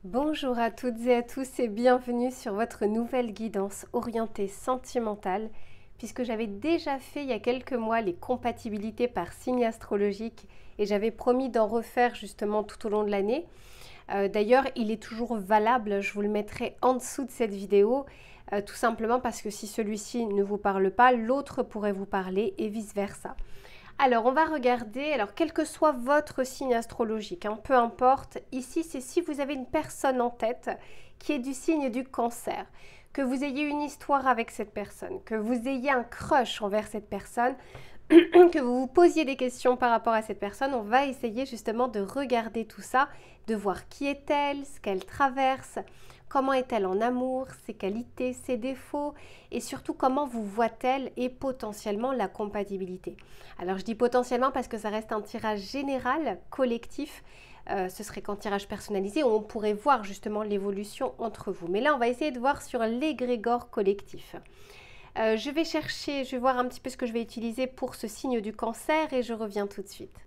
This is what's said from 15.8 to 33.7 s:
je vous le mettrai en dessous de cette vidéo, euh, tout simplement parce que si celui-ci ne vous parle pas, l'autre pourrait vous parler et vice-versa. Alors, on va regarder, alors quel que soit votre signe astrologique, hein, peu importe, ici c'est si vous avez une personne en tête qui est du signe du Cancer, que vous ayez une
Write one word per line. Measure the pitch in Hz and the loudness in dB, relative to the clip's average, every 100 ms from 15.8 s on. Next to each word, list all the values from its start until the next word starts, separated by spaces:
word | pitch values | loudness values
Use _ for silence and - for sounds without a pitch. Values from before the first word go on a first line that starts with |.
| 208 196 | 2 0
je | 202 | 0
vous | 208 | -2
le | 208 | 0
mettrai | 208 208 - 240 - | 0 -2 -4 -6 2
en | 247 | 2
dessous | 254 - - 262 | 4 0 -6 -6
de | |
cette | - 226 202 | -2 -2 -2
vidéo, | 196 202 208 262 277 - - - - | 4 6 8 4 0 -14 -20 -20 -4
euh, | 208 | -4
tout | 202 - | -4 0
simplement | 240 226 226 247 | 0 2 0 2
parce | 254 220 | 0 -4
que | 214 | -8
si | 208 208 | -8 -8
celui-ci | - 208 214 - 247 226 | -4 -2 -2 -4 -4 0
ne | 202 | 2
vous | 202 202 | 2 0
parle | 208 190 190 | 0 2 2
pas, | 196 247 | 6 6
l'autre | 247 220 269 277 - | 8 2 0 0 -4
pourrait | 214 214 208 | -4 -2 -2
vous | 196 196 | -2 -2
parler | 202 185 185 226 - | -2 -2 0 -2 -2
et | 220 | -4
vice-versa. | 214 208 196 202 - - - - - - - - - | -4 -6 -4 -4 -6 -12 -8 -8 -10 -14 -18 -20 2
Alors, | 269 233 226 | 4 6 4
on | |
va | 262 | 4
regarder, | 320 311 247 240 226 208 294 | 4 4 2 2 -2 -4 -2
alors | 285 202 - | 0 -2 0
quel | 320 | 0
que | 320 | 2
soit | 302 - 311 | -2 4 2
votre | 262 240 294 294 - 262 | 4 4 2 2 -4 -4
signe | - 269 233 | -2 0 0
astrologique, | 226 - 220 220 208 175 208 | 0 -4 -2 -2 -6 -6 -6
hein, | 220 | -6
peu | - 262 | 4 4
importe, | 233 - 254 262 - - - | 4 4 4 4 0 -14 -8
ici | 262 247 - | -8 -4 -4
c'est | 320 269 | -4 -6
si | 247 - | -2 -2
vous | 339 277 | 0 -2
avez | 269 | -2
une | 285 247 | -4 -2
personne | 311 302 - 285 254 | -2 -2 -2 0 2
en | 240 | 0
tête | 240 226 247 - - - - - - | 0 -4 -2 -6 -8 -10 -16 -16 -18
qui | - | -4
est | 294 | -2
du | 247 | -2
signe | 262 - 320 269 | -4 0 2 2
du | 226 | -2
Cancer, | 262 - 233 233 - - 202 - - - - | -6 -2 -2 -2 -8 -8 -8 -14 -20 -20 -10
que | - | -2
vous | 269 262 285 | 0 0 -2
ayez | 262 | -2
une | 294 | -2